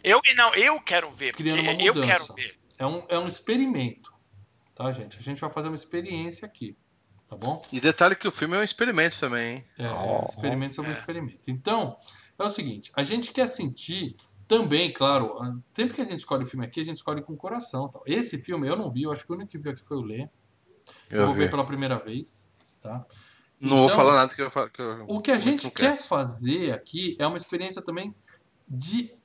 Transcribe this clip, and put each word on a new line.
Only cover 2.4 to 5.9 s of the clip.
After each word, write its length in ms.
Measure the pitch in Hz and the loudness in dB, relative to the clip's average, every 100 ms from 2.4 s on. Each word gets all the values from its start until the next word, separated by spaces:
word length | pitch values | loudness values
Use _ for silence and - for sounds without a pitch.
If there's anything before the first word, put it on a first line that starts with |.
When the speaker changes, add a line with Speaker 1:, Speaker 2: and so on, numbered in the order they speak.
| 120 - _ - | -12 -14 _ -6
Speaker 2:
É 80 | 135 | -4
um, 180 | 170 - | -4 -2
é 100 | 175 | -2
um 80 | 180 | -2
experimento, 840 | - - 240 269 185 123 - - _ _ 98 - _ _ | -4 -2 0 2 0 -2 -6 -18 _ _ -20 -20 _ _
tá, 160 | - 131 | -8 -6
gente? 260 | 123 104 - | -6 -10 -12
A 40 | |
gente 180 | 139 139 | -10 -8
vai 100 | 156 | -6
fazer 180 | 156 156 | -6 -6
uma 60 | 151 | -6
experiência 680 | - | -6